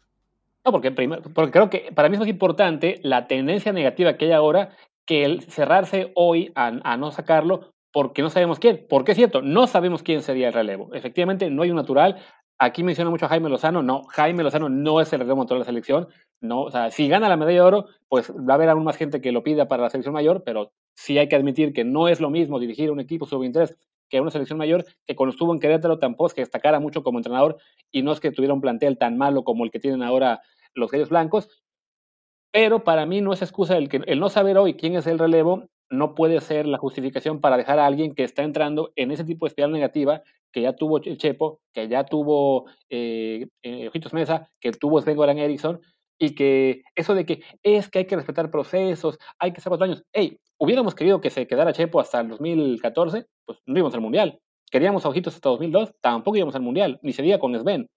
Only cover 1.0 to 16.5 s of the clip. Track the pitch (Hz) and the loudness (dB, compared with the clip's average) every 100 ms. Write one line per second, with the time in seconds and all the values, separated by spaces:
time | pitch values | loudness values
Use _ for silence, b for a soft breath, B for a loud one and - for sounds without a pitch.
1 | 131 165 147 160 151 165 214 196 - - | -4 -4 -4 0 4 6 6 2 -4 2
2 | 151 202 214 185 185 160 185 156 165 - | 4 4 -2 0 0 2 2 2 -2 -2
3 | 143 123 123 131 139 196 208 190 135 151 | 0 0 0 -2 -2 -2 -2 0 0 2
4 | 170 135 160 156 151 175 196 b b _ | 2 2 2 4 4 2 0 b b _
5 | - 151 143 170 - - 139 185 185 190 | -2 0 0 -2 -6 -2 2 2 2 -4
6 | 190 180 175 170 175 139 120 123 131 120 | -2 2 4 2 0 -2 -2 -2 -4 -4
7 | 147 147 160 160 160 185 - _ _ 147 | -6 -6 2 2 2 -2 -6 _ _ -2
8 | 135 - 156 180 170 165 233 175 - 139 | -2 -2 -2 0 0 2 2 2 2 2
9 | 131 208 233 - 139 190 247 190 180 160 | 4 4 4 2 2 4 4 4 0 -2
10 | - 156 - 131 120 117 104 98 - 127 | -2 -2 -2 -2 0 0 -2 -4 -10 -10
11 | 120 175 180 190 180 139 175 165 143 135 | -6 -2 -2 0 -2 0 0 0 2 4
12 | 180 196 B B _ - 123 170 180 160 | 4 2 B B _ -2 -2 0 -2 0
13 | 170 165 147 165 156 131 160 170 127 139 | -2 0 0 0 0 -2 0 0 0 -2
14 | - - 156 175 147 156 151 131 151 160 | -4 0 0 2 0 -2 -2 -2 2 2
15 | 156 143 123 135 120 127 120 120 - 147 | 2 -2 -2 -2 -2 -4 -4 -6 -2 -2
16 | 175 b b _ 117 | -2 b b _ -6